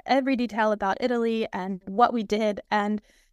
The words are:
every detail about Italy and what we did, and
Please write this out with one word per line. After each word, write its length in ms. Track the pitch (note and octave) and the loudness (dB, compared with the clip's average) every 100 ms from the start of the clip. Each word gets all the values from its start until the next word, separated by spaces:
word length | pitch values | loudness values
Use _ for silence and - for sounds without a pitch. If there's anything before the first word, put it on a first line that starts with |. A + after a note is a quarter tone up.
| - | 0
every 300 | B3+ C4 C4 | 2 2 0
detail 360 | A#3+ G#3 G#3+ | 0 0 0
about 260 | G#3+ G3 - | 0 -2 0
Italy 480 | B3 A#3+ A#3 A3+ A3 | -2 0 0 -2 -2
and 280 | G3 F#3 F#3+ - | -4 -6 -8 -4
what 280 | G3 A#3+ | 2 4
we 100 | A#3+ | 2
did, 380 | G3+ G#3 A3 G3+ - | -2 0 0 -2 -2
and 300 | G#3 G#3 G#3+ - _ _ | 0 0 -2 -6 _ _